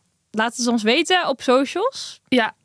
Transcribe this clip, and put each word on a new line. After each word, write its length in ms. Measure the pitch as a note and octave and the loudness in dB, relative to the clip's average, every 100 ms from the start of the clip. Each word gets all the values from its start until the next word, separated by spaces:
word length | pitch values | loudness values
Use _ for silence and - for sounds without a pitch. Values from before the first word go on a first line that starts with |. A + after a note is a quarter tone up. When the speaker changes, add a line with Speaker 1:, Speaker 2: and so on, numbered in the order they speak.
| _ _ _ | _ _ _
Speaker 1:
laat 260 | G#3+ A#3 - | -4 -4 -2
het 100 | B3 | 0
ons 160 | A#3 | 0
weten 460 | G#3+ C#4 E4 F4+ E4 | 2 2 2 0 0
op 140 | B3+ | -2
socials. 800 | - B3+ C#4 F4 A#4+ - - - - | 2 2 2 -2 -4 -4 -14 -14 -2
Speaker 2:
Ja. 260 | B3+ A3 - | 0 0 -4